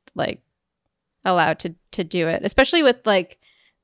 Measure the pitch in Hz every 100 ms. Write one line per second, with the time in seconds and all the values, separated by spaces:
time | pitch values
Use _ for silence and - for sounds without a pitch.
0 | _ 185 - - _ _ _ _ _ _
1 | _ _ 185 180 156 156 170 160 _ -
2 | 165 180 165 170 202 - 269 339 277 247
3 | 220 190 175 - _ _ _ _